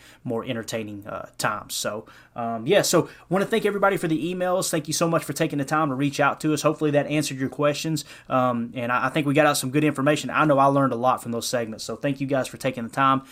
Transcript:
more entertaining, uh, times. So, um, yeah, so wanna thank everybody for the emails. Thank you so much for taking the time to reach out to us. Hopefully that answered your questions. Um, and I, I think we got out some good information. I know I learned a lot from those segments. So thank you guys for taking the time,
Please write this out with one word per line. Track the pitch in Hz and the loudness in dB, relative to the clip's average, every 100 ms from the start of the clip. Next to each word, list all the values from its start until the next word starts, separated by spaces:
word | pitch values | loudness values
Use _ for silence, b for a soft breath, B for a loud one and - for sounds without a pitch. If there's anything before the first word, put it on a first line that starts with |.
| B B | B B
more | 131 113 | -6 -6
entertaining, | 104 117 110 113 104 101 - | -4 -6 -6 -8 -8 -12 -12
uh, | 95 - - | -12 -12 -4
times. | 120 104 - - | -4 -4 -8 -6
So, | 117 107 - B B - | -6 -6 -12 B B -8
um, | 117 113 120 | -6 -4 2
yeah, | 214 | 4
so | - - - B B | 4 2 2 B B
wanna | 185 196 | -2 0
thank | 226 208 | 0 0
everybody | 202 196 185 | 2 2 2
for | 170 | 0
the | 156 160 | -2 -2
emails. | 180 180 185 - | -2 0 0 0
Thank | 170 151 | -2 -2
you | |
so | 151 170 | 0 2
much | 165 | 0
for | - | -2
taking | 139 160 143 | -2 -2 -2
the | 135 | 0
time | 156 156 | 0 0
to | 131 | 0
reach | 143 139 | -2 2
out | 139 110 | 0 2
to | 156 | 0
us. | 147 | 2
Hopefully | 151 160 151 | 2 2 2
that | 143 135 | 2 2
answered | 151 151 135 | 0 -2 -2
your | 131 | -4
questions. | - 147 143 160 151 - B B | 0 0 0 -2 -4 -6 B B
Um, | 131 127 120 117 127 | 0 2 0 -4 -6
and | 120 | -2
I, | 123 123 | 0 0
I | |
think | 156 143 | 0 2
we | |
got | 143 151 | 4 4
out | 143 | 2
some | 131 | 0
good | 143 | 2
information. | 151 143 139 151 127 | 2 2 2 2 0
I | 131 156 | 2 4
know | 139 | 6
I | 139 | 6
learned | 139 135 | 4 2
a | 117 | 2
lot | 127 117 | 0 0
from | 120 | -2
those | 117 - | -6 -2
segments. | 123 113 107 - | -4 -4 -8 -10
So | 113 | -4
thank | 143 139 | -4 -2
you | 135 | -2
guys | 135 127 | -2 -2
for | 117 | -4
taking | 135 120 | -6 -4
the | 113 | -6
time, | - 135 135 B | 0 2 2 B